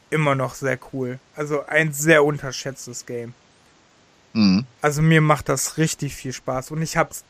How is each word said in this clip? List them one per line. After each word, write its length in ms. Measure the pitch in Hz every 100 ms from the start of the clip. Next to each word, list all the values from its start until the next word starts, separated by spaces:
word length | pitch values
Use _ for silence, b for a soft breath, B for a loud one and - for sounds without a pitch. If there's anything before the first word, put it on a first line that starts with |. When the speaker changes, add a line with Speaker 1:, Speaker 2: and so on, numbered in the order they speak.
| _
Speaker 1:
immer 240 | 156 147
noch 200 | 135 127
sehr 240 | - 135 127 -
cool. 280 | 135 123 127 _ -
Also 280 | 147 143 -
ein 260 | 151 160
sehr 320 | 139 156 156
unterschätztes 840 | 147 147 135 - 139 131 - 120 -
Game. 260 | 120 117 - _ _ _ _ _ _ _ _ _
Speaker 2:
Mhm. 320 | 110 101 95 135 _
Speaker 1:
Also 200 | 151 147
mir 180 | 160 160
macht 280 | 151 147 -
das 300 | 135 - -
richtig 360 | 160 - 143 -
viel 160 | 131
Spaß 400 | - - 131 -
und 100 | 156
ich 140 | 160 170
hab's 280 | 151 -